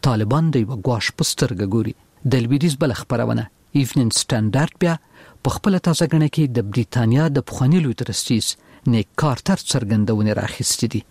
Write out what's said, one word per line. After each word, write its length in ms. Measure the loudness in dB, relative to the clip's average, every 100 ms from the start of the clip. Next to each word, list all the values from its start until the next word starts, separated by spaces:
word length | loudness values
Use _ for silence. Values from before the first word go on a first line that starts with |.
| 2
طالبان 420 | 0 2 2 2
د 60 | 2
یوه 120 | 0 -2
ګواښ 300 | -2 -2 -4 -2
په 60 | -4
سترګه 340 | 0 -2 0 0
ګوري. 200 | 0 -2 -6 _ _ 0
د 40 | 0
لویدیځ 300 | 2 2 0 0
بله 100 | -2 -2
خپرونه 420 | -4 -2 0 -2 -4 _ _ -2
ایونینګ 360 | 0 0 0 0
سټنډارډ 540 | -2 0 0 0 -2 0
بیا 140 | -2 -2 _ -20 -20 -6
په 60 | -4 -2
خپله 220 | 0 0
تازه 280 | 0 0 2
ګڼه 220 | 2 2
کې 100 | 2 0 0
د 20 | -2
بریتانیا 540 | -2 -2 0 2 2 2
د 160 | 0 -4
پخواني 320 | -2 2 4
لوی 160 | 2 -4
درستیز 440 | -6 -6 0 0 0 -8 _ -4 0
نیک 160 | 0 0 -2
کارتر 360 | 0 0 0 -2 0
څرګندونې 640 | -4 0 0 2 2 0 0
راخیستې 460 | -4 -4 -4 -2 -2
دي. 100 | -2 -8